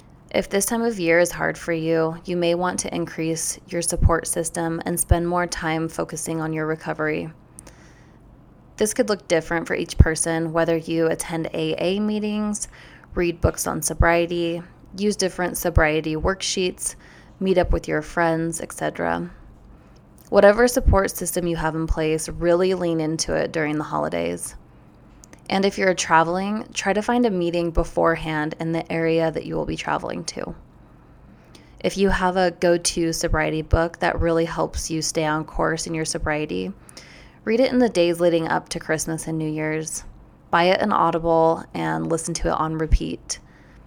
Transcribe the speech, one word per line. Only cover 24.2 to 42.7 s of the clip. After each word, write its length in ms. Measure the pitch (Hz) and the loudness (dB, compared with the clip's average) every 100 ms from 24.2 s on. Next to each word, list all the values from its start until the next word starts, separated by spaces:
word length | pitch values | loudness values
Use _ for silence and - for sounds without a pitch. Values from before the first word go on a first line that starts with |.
| - 87 - - - - - - - - - - - | -2 -4 -8 -14 -20 -20 -20 -20 -20 -20 -20 -20 -4
And 140 | 190 196 | 0 0
if 140 | 202 | 2
you're 160 | 190 175 | 0 0
traveling, 720 | - 165 165 180 196 214 - - | 4 4 4 0 -4 -6 -6 -4
try 180 | 196 | -2
to 80 | 196 | 0
find 240 | 214 247 240 | 0 2 2
a 60 | |
meeting 400 | 185 170 170 170 | 2 0 0 0
beforehand 800 | 165 165 - 165 165 160 156 151 - | 0 -2 2 2 2 -2 -2 -2 -4
in 120 | 165 | -2
the 180 | 165 - | -2 -2
area 400 | 165 165 165 160 | -2 2 2 2
that 160 | 156 160 | -2 -4
you 80 | 160 | -4
will 100 | 156 | -4
be 100 | 160 | -4
traveling 480 | - 151 - 175 165 | -2 -4 -4 -8 -8
to. 280 | - - 170 - - - - - - - - - - - - | -8 -10 -10 -18 -20 -20 -20 -20 -20 -20 -20 -20 -20 -20 -8
If 180 | 185 180 | -6 0
you 120 | 196 | 0
have 280 | 190 185 185 | 2 0 2
a 140 | 180 | 0
go-to 600 | 170 180 170 170 - 165 | 2 2 2 0 -2 -2
sobriety 520 | 160 170 156 156 156 | -2 0 0 0 -2
book 340 | 156 165 170 - | 0 2 2 0
that 220 | 175 160 | -2 0
really 260 | 165 165 165 | 2 2 0
helps 460 | 165 160 - - | -2 -4 -4 -6
you 100 | 160 | -4
stay 240 | 156 165 156 | -2 -2 0
on 200 | 156 156 | -2 -4
course 420 | - 165 160 170 | -2 -2 -2 -4
in 80 | 160 | -4
your 100 | 160 | -4
sobriety, 680 | 165 160 151 156 180 185 - - - - - - - - | -4 -2 -2 -4 -4 -6 -8 -18 -20 -20 -20 -20 -10 -2
read 160 | 226 | 2
it 100 | 269 | 4
in 80 | 247 | 4
the 100 | 240 | 4
days 300 | 185 170 170 | 4 2 4
leading 280 | 175 165 160 | 4 4 2
up 220 | 160 - | -2 -4
to 100 | 165 | -8
Christmas 460 | - 160 - 160 - | -4 -4 -2 -6 -4
and 140 | 160 | -4
New 100 | 156 | -4
Year's. 540 | 156 156 156 160 - - - - - - | -4 -4 -4 -6 -10 -12 -18 -20 -20 -2
Buy 140 | 190 180 | 2 4
it 160 | 190 | 4
in 100 | 208 | 2
Audible 720 | - 165 165 165 165 160 170 - | 2 2 2 2 4 4 2 -4
and 380 | 175 160 160 160 | -6 -4 -2 -2
listen 240 | 160 165 165 | -4 -4 -4
to 140 | 170 | -2
it 100 | - | 0
on 180 | 160 | -2